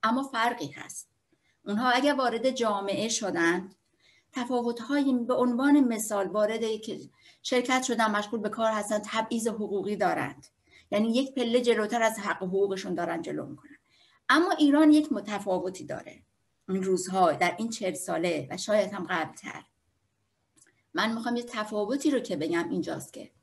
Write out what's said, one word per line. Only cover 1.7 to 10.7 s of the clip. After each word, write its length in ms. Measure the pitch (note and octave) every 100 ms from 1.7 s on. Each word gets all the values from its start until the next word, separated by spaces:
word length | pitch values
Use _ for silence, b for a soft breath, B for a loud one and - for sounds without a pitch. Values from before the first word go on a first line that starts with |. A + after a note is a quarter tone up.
| G#3 B3+
اگر 240 | B3 C#4
وارد 360 | C4+ B3+ A3 C4
جامعه 580 | B3 A3+ G3+ G3 G3 A3
شدن، 640 | - G3 E3+ E3+ F3+ F#3+ - _ b b b b
تفاوت‌هایی، 840 | - B3 B3+ A#3+ A#3 A3+ C#4+ C#4
به 200 | B3 A#3
عنوان 460 | B3 B3 A#3+ C#4 D4
مثال، 460 | B3+ A3 - G#3 F#3+
وارد 540 | G3 G#3 A3+ A3+ G#3+
که 200 | A3 D#3 D3 b b b
شرکت 400 | - B3+ B3 B3+
شدن، 280 | B3+ A3+ A3
مشغول 300 | G#3 G#3 A#3
به 80 | G3+
کار 240 | G#3 A3+
هستن، 280 | G#3+ G#3 G#3+
تبعیض 440 | G3+ A3 A3+ A#3 A3+
حقوقی 480 | G#3 G3+ G3 F#3 G#3
دارند، 500 | F#3 D#3+ B2 - - _ b